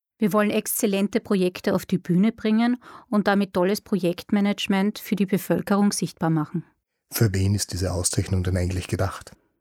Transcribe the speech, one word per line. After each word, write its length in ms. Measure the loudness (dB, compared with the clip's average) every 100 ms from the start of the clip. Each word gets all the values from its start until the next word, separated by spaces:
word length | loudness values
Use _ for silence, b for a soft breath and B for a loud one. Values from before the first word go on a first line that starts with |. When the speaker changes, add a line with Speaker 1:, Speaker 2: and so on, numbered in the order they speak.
| _ -4
Speaker 1:
Wir 140 | 0
wollen 160 | 2 2
exzellente 720 | 0 -2 -2 0 0 0 -2
Projekte 560 | 0 0 0 0 -2 -2
auf 100 | 0
die 140 | -4
Bühne 320 | 0 2 2
bringen 500 | 0 0 2 2 0 B B B
und 200 | 0 2
damit 260 | 2 0
tolles 280 | 0 0 0
Projektmanagement 1160 | -2 -2 0 -2 -2 0 0 0 0 0 0 -2
für 180 | -4 -2
die 120 | 0
Bevölkerung 640 | 0 0 -2 2 2 2
sichtbar 400 | 2 -4 -2 0
machen. 320 | 0 0 -6 -10 _ _ _ _
Speaker 2:
Für 240 | 0 0 2
wen 180 | 0
ist 180 | 0 -2
diese 220 | -4 -4
Auszeichnung 480 | -2 -2 -2 0 0
denn 160 | 0 0
eigentlich 300 | -2 -2 -4
gedacht? 460 | -2 -2 -4 -16 -20 _ _